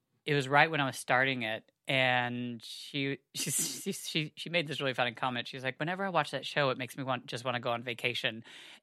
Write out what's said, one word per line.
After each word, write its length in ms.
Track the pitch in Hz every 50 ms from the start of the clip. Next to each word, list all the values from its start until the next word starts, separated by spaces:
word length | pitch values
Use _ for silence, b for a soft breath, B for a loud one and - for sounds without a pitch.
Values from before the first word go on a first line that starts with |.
| _ _ _ _ _
it 80 | - 147
was 140 | 143 131 131
right 220 | 139 143 156 165
when 100 | 160 147
I 60 | 143
was 100 | 131 120
starting 460 | - - - 135 123 131 135 131 127 120
it, 220 | 110 110 107 - _ _ _ _
and 760 | - 143 131 131 127 127 123 123 120 120 123 123 123 120 113 -
she, 540 | - - - - - - 147 139 139 139 - _
<laughs> 80 | _ -
she, 160 | - - 170
she, 420 | 139 - 160 - - - - - 165
she, 400 | - - - - 170 151 151 -
she 160 | - - 165
made 160 | 170 175 160
this 140 | 147 143 123
really 140 | 147 135 123
funny 180 | - 127 123 113
comment. 340 | - - 131 123 120 117 -
She's 140 | - 135 123
like, 140 | 131 127 -
"Whenever 260 | 151 160 185 185 196
I 40 | 196
watch 220 | 175 160 147 - -
that 140 | 139 -
show, 240 | - - 151 143 131
it 80 | 123 120
makes 180 | 127 120 -
me 80 | - 135
want, 220 | 127 131 123 -
just 180 | - - 127 120
wanna 160 | 131 120 120
go 100 | 117 123
on 120 | 117 117 117
vacation." 580 | 127 120 - - 123 117 - - 127 110 113 B B B B B B B B